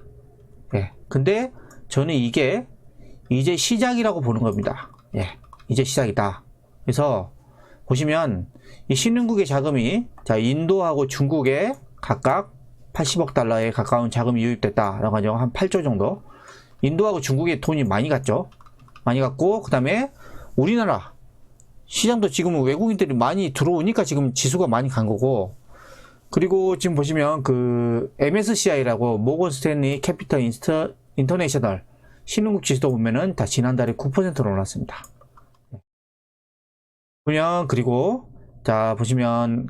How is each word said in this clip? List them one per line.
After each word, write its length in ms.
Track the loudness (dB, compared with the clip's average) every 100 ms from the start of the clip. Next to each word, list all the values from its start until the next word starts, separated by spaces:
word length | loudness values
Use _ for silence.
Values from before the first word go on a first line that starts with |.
| -20 -20 -20 -20 -20 -20 -6
예. 180 | -4 -4 -8 -6
근데 460 | -2 2 0 -2 -8 -20 -20 -6
저는 280 | -2 0 0
이게 500 | 0 2 2 0 -6 -16 -20 -20 -20 -18 -2
이제 260 | 0 2 0
시작이라고 680 | 0 0 2 2 0 0
보는 200 | 0 0
겁니다. 500 | 0 0 -2 -4 -10 -20 -10 -6
예. 220 | -6 -8 -20 -16 -2
이제 160 | 0
시작이다. 600 | 0 0 0 0 -2 -4 -14 -20 _ -10
그래서 480 | -4 0 0 0 -4 -14 -20 -20 -20 -14 -2
보시면 600 | 0 2 0 0 -2 -8 -14 -20 -12 -4
이 80 | 0
신흥국의 500 | 2 2 2 0 2
자금이, 640 | 0 0 0 2 0 -4 -6 -2
자, 120 | 0
인도하고 680 | 2 0 2 2 2 0 -2
중국에 680 | 0 0 2 2 2 0 -4 -12 -10
각각 540 | -4 -2 0 0 -2 -12 -20 -20 -10
팔십억 420 | -4 -2 0 -2 -2
달러에 340 | -2 0 0
가까운 400 | -2 0 0 0
자금이 340 | 0 0 0
유입됐다라고 720 | 0 0 -2 0 -2 -2 -2 0
하죠. 180 | 0 0
한 160 | -2
팔 160 | 0 0
조 140 | 0
정도. 400 | 0 0 0 -2 -10 -20 -20 -20 -20 -2
인도하고 400 | 0 2 0 0
중국에 380 | -2 0 0 -2
돈이 260 | 0 0 0
많이 220 | 0 0
갔죠. 440 | 0 0 -2 -2 -12 -20 -20 -20 -6
많이 160 | 0 2
갔고, 440 | 0 2 0 0
그 80 | 0
다음에 400 | 0 2 0 -2 -8 -18 -18 -6 0
우리나라 600 | 2 2 2 -2 -6 -18 -20 -20 -20 -20 -20 -20 -10
시장도 420 | -2 0 2 0
지금 320 | 0 0 2
외국인들이 540 | 2 2 0 0 0 2
많이 360 | 2 2 -2
들어오니까 520 | 0 2 2 2 0
지금 320 | 0 0 0 0
지수가 320 | 0 2 2
많이 200 | 2 0
간 200 | 0 0
거고, 480 | 0 2 0 -2 -8 -20 -20 -20 -20 -20 -20 _
그리고 480 | 0 2 4 2 0
지금 180 | 0 0
보시면 460 | 0 2 2 0
그 720 | 0 2 2 2 2 0 -2 -2
엠에스씨아이라고 960 | 0 2 2 0 2 2 2 0 0 0
모건 320 | 0 2 0
스탠리 520 | 0 0 0 0 0
캐피털 400 | -2 -4 0 0
인스터-, 520 | 0 -2 -2 0 -2 -6 -8 -2
인터내셔널 680 | 0 0 0 0 0 -2 -8 -20 -20 -20 -6
신흥국 380 | -2 0 0
지수도 280 | 0 0 2
보면은 440 | 2 0 0 0 -2
다 100 | -2
지난달에 480 | 0 0 0 0
구 180 | -2 -2
퍼센트로 400 | 0 0 0 -2
올랐습니다. 520 | -2 -4 -6 -10 -12 -18 -20 -20 -20 -20 _ _ -20 -20 _ _ _ _ _ _ _ _ _ _ _ _ _ -2
그냥 400 | 0 0 -2 0
그리고 640 | 0 0 0 0 -2 -8 -20 -20 -8
자, 320 | -2 0 0 0
보시면 680 | 0 0 0 0 0 -2 -2